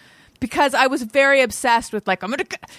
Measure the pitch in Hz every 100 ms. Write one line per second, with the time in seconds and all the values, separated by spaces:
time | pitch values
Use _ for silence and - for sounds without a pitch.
0 | _ _ _ _ 254 330 285 240 262 269
1 | 226 277 277 277 247 - 254 233 - 214
2 | - 190 190 262 - - -